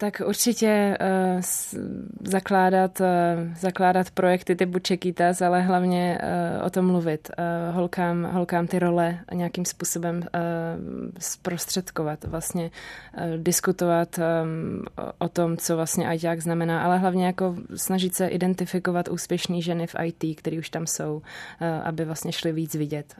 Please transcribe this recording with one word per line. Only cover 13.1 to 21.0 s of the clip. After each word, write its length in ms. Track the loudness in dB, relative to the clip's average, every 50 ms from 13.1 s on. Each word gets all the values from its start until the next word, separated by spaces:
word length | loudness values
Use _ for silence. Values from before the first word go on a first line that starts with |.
| -10
eh, 240 | -6 -4 -4 -4 -2
diskutovat, 800 | 0 0 0 2 2 0 0 2 4 4 4 4 2 0 0 0
ehm, 640 | 0 2 2 2 0 0 -2 -4 -4 -4 -6 -6 -8 -10 -10 -10
o, 140 | -10 -8 -6 -4 -4
o 40 | -2
tom, 280 | 0 2 2 2 0
co 200 | -2 0 0 0
vlastně 320 | 0 0 0 0 -2 0 0
ajťák 320 | 0 0 0 0 -2 0
znamená, 420 | 0 -2 0 0 2 2 0 2 2
ale 160 | 4 4 4
hlavně 280 | 4 2 2 2 2
jako 300 | 2 0 0 0 -2 -2 -4 -8 -10 -8
snažit 400 | -6 -2 0 0 0 0 0 0
se 120 | 0 0
identifikovat 840 | 0 0 2 2 2 2 0 -2 -2 -2 -2 0 0 0 0 0 -2
úspěšný 540 | -4 -6 -4 -2 -2 -2 -2 -2 -2 -2 0
ženy 240 | 0 0 -2 -2
v 80 | -4 -4 -4
I 140 | -4 -4 -4
T, 220 | -4 -4 -4 -4
který 240 | -4 -4 -6 -4 -4
už 120 | -6 -6
tam 160 | -6 -6 -4
jsou, 360 | -4 -4 -4